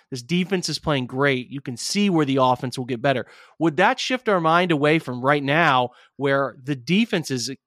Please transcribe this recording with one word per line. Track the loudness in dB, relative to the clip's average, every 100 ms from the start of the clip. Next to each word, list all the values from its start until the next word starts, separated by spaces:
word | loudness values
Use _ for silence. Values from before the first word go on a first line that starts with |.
| _
This | -12
defense | -4 -2 0 -2 -4
is | -6
playing | -2 -2 -2
great. | -2 0 0 -4
You | -12
can | -12 -10
see | -6 0 2
where | 2 2
the | 2
offense | 2 2 -2 -8
will | -8
get | -4
better. | -2 -2 -6 -16 -20 -4
Would | -2 2
that | 2 0
shift | -4 -4 0
our | 0
mind | 2 2 2
away | 2 2 2
from | -2 -4
right | 0 0
now, | 2 2 4 2 0 -6 _ -4
where | 0 0 -2 -6
the | -10 -8
defense | 0 0 2 -2 -4
is | -6 -6 -10